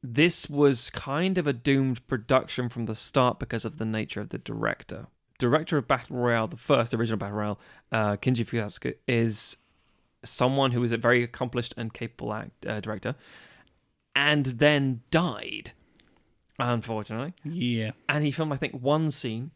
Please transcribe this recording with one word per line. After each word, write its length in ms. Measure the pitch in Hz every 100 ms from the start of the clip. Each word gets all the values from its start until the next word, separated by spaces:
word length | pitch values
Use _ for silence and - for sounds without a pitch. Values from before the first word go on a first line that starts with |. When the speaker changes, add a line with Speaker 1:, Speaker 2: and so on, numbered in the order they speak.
| 127
Speaker 1:
this 400 | 117 165 - -
was 440 | 143 143 127 -
kind 440 | - - 143 185 185
of 80 | 147
a 40 |
doomed 520 | 127 143 139 135 120 _
production 640 | 131 107 131 - - 123
from 160 | 117 113
the 80 |
start 460 | 110 - - 123 -
because 260 | - 117 110
of 140 | -
the 60 | 110
nature 360 | 110 - -
of 80 | 107
the 80 | 113
director. 680 | - 110 110 - - - 113 _ _ _
Director 400 | 120 147 165 156
of 80 | 117
Battle 280 | 131 - 123
Royale, 300 | 120 117 110
the 100 | 117
first 360 | - 135 113
original 240 | 113 113 110
Battle 200 | 104 104
Royale, 220 | 104 104 - - _
uh, 240 | 113 107 101
Kinji 280 | - 123 110
Fukatsuka, 480 | 120 104 - - - -
is 500 | 120 117 110 - - _ _ _ _ _ _
someone 480 | - - 127 135 135
who 100 | 123
is 80 | 120
a 60 | 117
very 260 | 117 123
accomplished 500 | 120 - 127 123 117 -
and 160 | 113
capable 400 | - 117 - 120
act-, 340 | 107 - _ -
uh, 120 | 107
director, 340 | 104 104 120 139 - - - - _ _ _ _ _ -
and 300 | 143 151 131
then 560 | 120 147 147 135 120 _
died, 600 | 156 170 107 113 107 - - _ _ _ _ _ _ _ -
unfortunately. 720 | 123 120 110 110 104 113 139 180
Speaker 2:
Yeah. 480 | 147 170 123 117 110 - -
Speaker 1:
And 160 | 143
he 80 | 147
filmed, 220 | 135 156
I 40 | 139
think, 160 | 147
one 380 | 131 123 151 160
scene 400 | 143 123 110 139